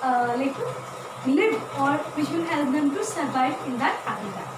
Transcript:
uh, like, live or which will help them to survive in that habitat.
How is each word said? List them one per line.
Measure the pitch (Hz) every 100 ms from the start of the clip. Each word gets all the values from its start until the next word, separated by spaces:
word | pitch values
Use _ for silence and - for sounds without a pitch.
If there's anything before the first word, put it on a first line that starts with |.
uh, | 262 247 240 240
like, | 269 - 480 - - - - - 254
live | 285 440 440 - -
or | 277 294 311 -
which | 294
will | 330
help | 339 311 285
them | 285 294
to | 285 -
survive | 339 277 262 262 294 294
in | 240
that | 285 - -
habitat. | - 202 - -